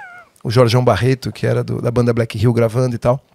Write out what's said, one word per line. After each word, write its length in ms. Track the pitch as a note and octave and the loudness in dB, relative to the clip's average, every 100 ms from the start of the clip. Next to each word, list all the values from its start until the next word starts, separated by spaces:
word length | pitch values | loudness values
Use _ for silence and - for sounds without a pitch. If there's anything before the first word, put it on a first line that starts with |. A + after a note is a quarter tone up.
| G#5 - - _ | -18 -20 -20 _
O 60 | - | -2
Jorjão 340 | A2+ A#2+ B2 | 4 4 4
Barreto, 480 | B2 G#2 A#2+ C3 - | 2 2 2 -2 -4
que 140 | - A#2+ | -4 -2
era 180 | A#2+ | -2
do, 160 | A2+ A#2 | -2 -4
da 100 | A#2+ | -2
banda 200 | A#2+ A#2+ | 0 0
Black 240 | A#2 A2+ A2 | 0 -2 0
Hill, 100 | A#2 | 0
gravando 420 | A#2 A#2 A2+ B2+ A#2 | 2 0 0 -4 -2
e 40 | |
tal. 220 | B2 B2+ _ | -2 -2 _